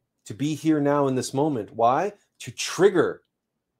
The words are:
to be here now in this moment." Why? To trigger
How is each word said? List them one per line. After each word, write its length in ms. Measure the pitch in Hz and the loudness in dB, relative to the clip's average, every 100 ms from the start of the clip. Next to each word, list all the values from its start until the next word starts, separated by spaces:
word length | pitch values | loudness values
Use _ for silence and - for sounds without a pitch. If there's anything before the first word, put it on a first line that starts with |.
| _ _ - | _ _ -16
to 80 | |
be 200 | 107 143 | -6 -4
here 280 | 156 160 151 | -2 0 2
now 260 | 143 143 139 | 2 2 0
in 80 | 131 | -2
this 180 | 117 | -4
moment." 380 | 131 156 131 98 | -2 -2 -2 -6
Why? 400 | 110 117 135 196 202 _ - | 0 2 2 -2 -8 _ -20
To 120 | - | -16
trigger 720 | - - - 240 180 110 - _ _ _ _ _ _ | -10 -8 4 4 4 0 -2 _ _ _ _ _ _